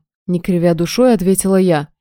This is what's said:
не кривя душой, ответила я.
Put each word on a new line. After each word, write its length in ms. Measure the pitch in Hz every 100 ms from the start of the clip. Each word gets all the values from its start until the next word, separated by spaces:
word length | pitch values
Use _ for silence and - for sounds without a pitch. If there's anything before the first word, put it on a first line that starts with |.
| _ _ -
не 80 | 175
кривя 340 | 175 175 175
душой, 400 | 170 170 - 254
ответила 440 | 220 180 190 190 190
я. 320 | 185 156 151 _